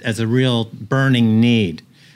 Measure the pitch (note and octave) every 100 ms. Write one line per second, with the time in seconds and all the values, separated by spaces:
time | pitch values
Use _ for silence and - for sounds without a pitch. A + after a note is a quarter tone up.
0 | A#2+ G#2+ A2+ B2+ C3 A#2 A2 - G#2+ C3+
1 | C3+ B2 A2+ A2 A#2+ A#2 F#2 D#2 - _
2 | -